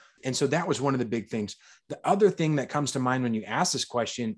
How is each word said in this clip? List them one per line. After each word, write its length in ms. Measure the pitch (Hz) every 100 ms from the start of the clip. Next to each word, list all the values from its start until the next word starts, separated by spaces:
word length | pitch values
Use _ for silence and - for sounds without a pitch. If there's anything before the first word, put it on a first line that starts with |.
| - _
And 100 | 131 123
so 100 | 135
that 180 | 156 185
was 140 | 123
one 140 | 139
of 40 | 131
the 80 | 110
big 220 | 113 98
things. 280 | 117 104 - - - -
The 120 | -
other 260 | - 196 202
thing 260 | 180 160 147
that 120 | 123
comes 240 | 151 139
to 60 | 135
mind 240 | 127 127
when 120 | 120
you 100 | 110
ask 280 | 101 123 185
this 120 | 135
question 500 | - 123 110 - 113